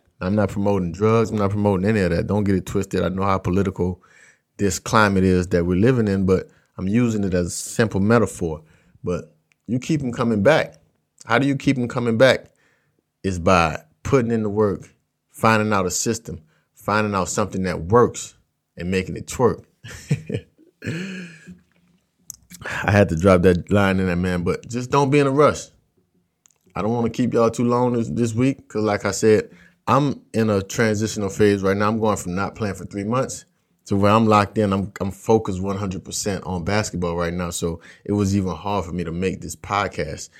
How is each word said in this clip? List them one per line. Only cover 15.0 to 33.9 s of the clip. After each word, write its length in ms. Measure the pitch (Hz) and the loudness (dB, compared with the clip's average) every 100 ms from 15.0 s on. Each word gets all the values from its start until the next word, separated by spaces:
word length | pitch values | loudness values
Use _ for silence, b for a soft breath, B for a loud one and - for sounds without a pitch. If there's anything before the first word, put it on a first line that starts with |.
| _ _ _ | _ _ _
finding 420 | - 113 110 107 | 0 2 4 2
out 140 | 101 92 | 0 0
a 40 | |
system, 500 | - 117 110 - 98 - _ _ _ | -2 -4 -4 -8 -16 -16 _ _ _
finding 400 | - 104 107 98 | -2 0 0 -2
out 140 | 87 | -2
something 340 | - 95 95 | -2 -4 -4
that 220 | 92 82 82 | -4 -4 2
works, 500 | 120 113 - - - _ _ _ - | 4 4 0 -16 -20 _ _ _ -10
and 140 | 87 | -4
making 240 | 95 92 82 | -2 -4 -8
it 100 | - | -10
twerk. 380 | - 117 - - _ - | 0 0 0 -10 _ -20
<laughs> 600 | - - 143 - - - _ _ _ B 165 190 185 175 160 180 180 _ _ _ _ _ _ - - _ - - - - | -14 -6 -6 -4 -10 -10 _ _ _ B -10 -10 -12 -16 -20 -20 -20 _ _ _ _ _ _ -20 -20 _ -16 -12 -2 2
I 60 | |
had 180 | 104 87 | 4 4
to 60 | 82 | 4
drop 260 | 98 92 | 6 6
that 300 | 92 87 - | 6 2 2
line 280 | 101 98 95 | 0 2 0
in 60 | 92 | 0
there, 100 | 87 | -2
man, 280 | 92 90 | -2 -2
but 260 | 87 80 101 | -2 -4 -6
just 220 | 117 123 | -8 -2
don't 180 | 143 135 | 0 2
be 100 | 147 | 2
in 80 | 139 | 2
a 40 | |
rush. 380 | 139 139 92 - _ _ _ _ _ _ _ _ _ _ - | 4 2 2 -8 _ _ _ _ _ _ _ _ _ _ -6
I 60 | |
don't 120 | 104 | -2
wanna 160 | 120 113 | 0 -2
keep 240 | 123 123 | -2 0
y'all 160 | 117 113 | 2 2
too 160 | 117 120 | 2 0
long 280 | 120 123 | 2 2
this, 140 | 120 120 | 0 -2
this 260 | 117 117 110 | -2 -2 0
week, 320 | 131 135 - | 0 -2 -6
'cause 140 | 107 | -4
like 200 | 107 101 | 0 0
I 80 | 104 | -2
said, 380 | - 110 107 - b b b - | 2 4 4 2 b b b 0
I'm 340 | 131 143 - - | 2 2 -4 -6
in 160 | 113 110 | -2 0
a 120 | 101 | 0
transitional 680 | 98 - 110 104 110 107 98 | -2 0 0 0 -2 -4 -4
phase 320 | - 104 101 | 2 4 4
right 140 | 95 101 | 2 0
now. 140 | 104 | 0
I'm 100 | 110 | 0
going 180 | 110 98 | 0 -2
from 180 | 90 90 | -4 -6
not 200 | 98 - | -6 -6
playing 200 | 104 95 | -8 -8
for 100 | - | -10
three 180 | 101 | -8
months 420 | 101 127 123 - - _ _ _ | -4 -2 -4 -8 -16 _ _ _
to 120 | - | -4